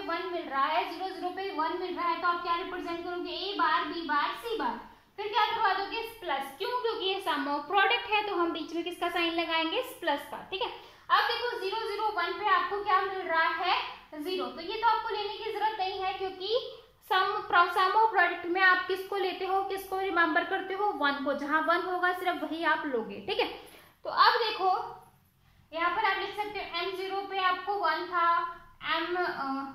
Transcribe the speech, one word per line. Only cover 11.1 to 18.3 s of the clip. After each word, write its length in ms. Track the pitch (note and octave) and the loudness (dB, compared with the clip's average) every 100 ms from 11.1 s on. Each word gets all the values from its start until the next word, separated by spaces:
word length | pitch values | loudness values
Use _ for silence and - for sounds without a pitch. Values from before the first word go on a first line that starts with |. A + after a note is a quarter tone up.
| F#4 - | 4 4
देखो 320 | A#4 A#4+ G4 | 2 -2 -2
ज़ीरो 280 | F#4+ G#4 A4+ | -2 -2 -2
ज़ीरो 180 | G#4 G#4+ | 0 0
वन 180 | F4 F4 F4 | 0 -2 0
पे 60 | G4+ | 4
आपको 340 | F4+ F4+ G4+ | 4 4 -2
क्या 180 | G#4 G4+ | 2 2
मिल 200 | G4+ F#4+ | 2 -2
रहा 260 | F4 D#4+ E4 E4+ | 0 2 2 2
है, 160 | F4+ G4 - - - D4+ | 0 0 -2 -10 -14 -10
ज़ीरो, 220 | D4 F#4 - | -4 -4 -4
तो 140 | - | -6
ये 160 | E4+ G#4+ | -8 0
तो 100 | A4+ | 2
आपको 220 | A4 A4+ | 2 0
लेने 240 | G#4 G4+ | -4 -4
की 180 | G#4 G#4+ | -6 -6
जरूरत 260 | G#4 G#4+ G#4+ | -2 -2 0
नहीं 200 | F#4+ G4 | -2 -2
है 140 | F#4+ | -4
क्योंकि 440 | F#4+ F#4+ F#4 F#4+ A#4 - - - _ - | -2 -6 -6 -2 -2 -2 -10 -20 _ 0
सम 240 | F#4+ G4 G#4 - | 2 2 -2 2
प्र-, 220 | F#4+ F4+ | 4 4
sum 220 | F#4+ F#4+ G#4 | 4 4 6
of 180 | A4 | 4
product 320 | F#4 F4 | 6 4